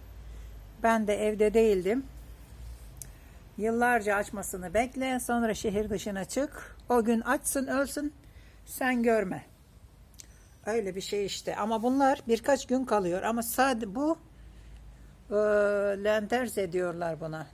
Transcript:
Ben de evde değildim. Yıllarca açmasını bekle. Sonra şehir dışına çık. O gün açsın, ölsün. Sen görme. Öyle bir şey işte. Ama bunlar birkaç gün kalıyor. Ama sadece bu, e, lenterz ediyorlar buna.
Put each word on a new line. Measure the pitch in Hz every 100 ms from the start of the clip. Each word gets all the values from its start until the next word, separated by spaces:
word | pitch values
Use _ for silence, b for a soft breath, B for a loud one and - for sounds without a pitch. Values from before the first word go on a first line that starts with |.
| - - B B B B - -
Ben | 226 226 208
de | 202 214
evde | 214 214
değildim. | 220 226 190 180 247 - - - - B B B B B B B B B B B -
Yıllarca | 214 233 240 240 202 202
açmasını | 208 202 - 190 180
bekle. | 202 254 254 262 254
Sonra | 247 240 233
şehir | 202 226 196 214
dışına | 196 214 196 180
çık. | 254 294 - - - -
O | 247
gün | 220 226
açsın, | 233 285 - 277 269
ölsün. | 262 277 - 294 - b b b b -
Sen | - 262 247
görme. | 233 220 196 156 - - - - - - - - b b b b -
Öyle | 226 196 185
bir |
şey | - 208 196
işte. | - - 180
Ama | 208 226
bunlar | 240 269 269 277 -
birkaç | 226 262 262 -
gün | 254 254
kalıyor. | 208 180 180
Ama | 208 233
sadece | 233 - 269 233 220 202
bu, | 302 320 - b b b b b b b b b -
e, | 208 214 208 202 202 202 196
lenterz | 202 214 208 240 240 214
ediyorlar | 190 180 180 170 170 156
buna. | 165 156 151